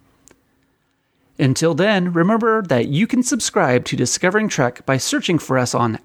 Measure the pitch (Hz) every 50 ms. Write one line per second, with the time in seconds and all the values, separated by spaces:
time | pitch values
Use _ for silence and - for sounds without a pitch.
0 | _ _ _ _ _ _ _ _ _ _ _ _ _ _ _ _ _ _ _ _
1 | _ _ _ _ _ _ _ - 151 131 127 - 156 165 151 139 185 220 208 185
2 | 180 180 170 165 165 196 226 226 240 226 220 220 202 165 135 120 113 - 139 160
3 | 226 - - 254 247 - 285 220 - - - 208 170 135 127 123 - - 139 131
4 | 127 - - - - 185 196 220 214 185 - 156 127 123 - - - - 135 127
5 | - - 277 285 - - 175 143 - - 131 127 123 - - 123 120 113 107 -